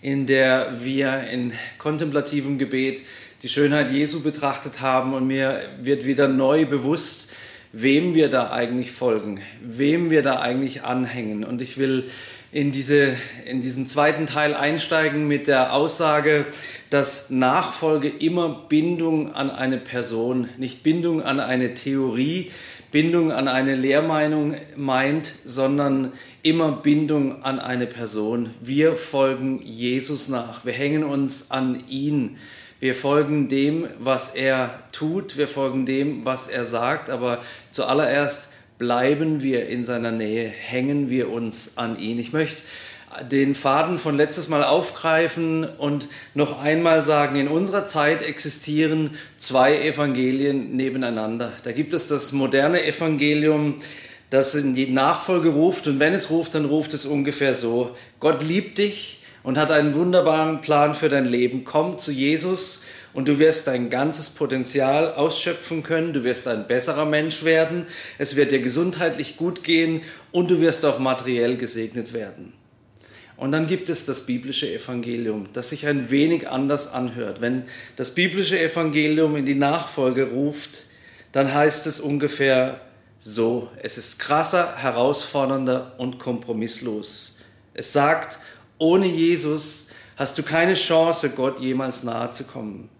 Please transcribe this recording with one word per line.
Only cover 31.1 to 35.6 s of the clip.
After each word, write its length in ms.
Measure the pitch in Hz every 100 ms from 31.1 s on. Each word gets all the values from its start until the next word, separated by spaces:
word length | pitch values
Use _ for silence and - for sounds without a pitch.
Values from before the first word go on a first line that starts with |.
| 139 135 - -
an 320 | 135 131 123 -
ihn. 500 | 135 147 147 117 - - - - -
Wir 160 | 131 123
folgen 520 | 139 147 143 151 127
dem, 400 | 135 143 160 165 -
was 300 | 123 131 -
er 500 | - 135 131 123 - -
tut. 460 | - 156 180 - 135
Wir 100 | 143
folgen 380 | 143